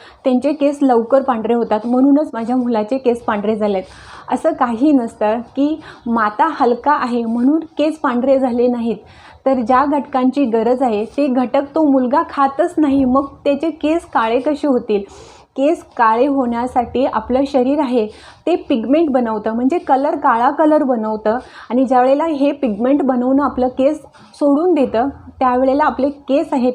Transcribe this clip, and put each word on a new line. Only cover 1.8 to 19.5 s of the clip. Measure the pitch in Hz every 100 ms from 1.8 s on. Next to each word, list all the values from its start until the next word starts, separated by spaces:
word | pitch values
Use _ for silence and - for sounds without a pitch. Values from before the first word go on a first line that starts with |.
म्हणूनच | 233 254 277 285 302
माझ्या | 226 226 254
मुलाचे | 240 220 214 269
केस | 247 240
पांढरे | - 208 208 220
झालेत. | 208 190 190 - - - -
असं | 254 320
काही | 320 240 226 294
नसतं | 277 233 - 214 226
की | 233 - 285 311 - - 240
माता | 226 214 - 311
हलका | 285 254 240 277
आहे | 294 247 240
म्हणून | 226 233 254 320
केस | 320 - 302 311
पांढरे | 277 240 269 269
झाले | 262 240 247
नाहीत, | 240 226 220 - - - - 269
तर |
ज्या | 262 220 254
घटकांची | 285 294 - 262 254 254
गरज | 262 226 220 254
आहे | 262 208
ते | 220 - 285
घटक | 254 247 277 285
तो | 320 302
मुलगा | 269 254 240 226
खातच | - 269 202 - -
नाही, | 294 269
मग | 262 262 285 -
त्याचे | 285 285 320
केस | 302 294 330
काळे | - - 226 247
कसे | 294 285 294
होतील? | 247 - 208 202 - - - _ -
केस | 277 330 - -
काळे | 226 226 285
होण्यासाठी | 277 247 233 254 254 240 240
आपलं | 277 220 - 247 277
शरीर | 285 247 294
आहे | 269 247 214 - - - -
ते | 359
पिगमेंट | - 254 220 302 330
बनवतं, | 254 233 214 220